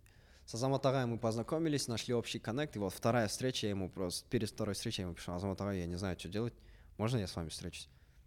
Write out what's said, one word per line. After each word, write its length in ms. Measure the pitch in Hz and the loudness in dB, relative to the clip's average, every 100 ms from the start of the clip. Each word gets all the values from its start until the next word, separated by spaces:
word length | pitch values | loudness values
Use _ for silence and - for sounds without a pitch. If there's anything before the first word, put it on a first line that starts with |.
| - - - - | -20 -20 -20 -20
с 100 | - | -8
Азамат 320 | 113 131 135 135 | 0 2 4 4
Агаем 220 | 135 120 | 4 2
мы 100 | 110 | 2
познакомились, 720 | 113 113 110 160 160 143 - | 0 0 0 0 2 2 0
нашли 260 | 113 - | -2 0
общий 240 | 117 - 117 | 0 0 -4
коннект. 380 | - 120 151 104 | -2 -2 -2 0
И 20 | |
вот 140 | 95 | -2
вторая 340 | - 120 120 104 | 2 4 4 4
встреча, 400 | - 131 - 107 | 2 0 0 0
я 40 | |
ему 200 | 98 92 | 0 -2
просто, 380 | 92 90 - - | -2 -2 -2 0
перед 220 | 117 104 | 0 0
второй 240 | - 104 | 0 -2
встречей 280 | 98 117 107 | 0 -2 -2
я 40 | 90 | -2
ему 100 | 82 | -4
пишу: 160 | - | -4
"Азамат 280 | 87 98 92 | -2 0 0
Агай, 200 | 98 95 | 0 0
я 60 | 85 | 0
не 100 | 87 | 0
знаю, 200 | 98 85 | -2 -2
что 120 | 82 | -2
делать. 260 | 101 117 - - - - - | -2 -2 -4 -20 -20 -16 -2
Можно 180 | 110 127 | 2 2
я 100 | 90 | 0
с 80 | |
вами 140 | 90 78 | -2 -4
встречусь?" 400 | - 90 - - - - - | -6 -8 -10 -14 -18 -20 -20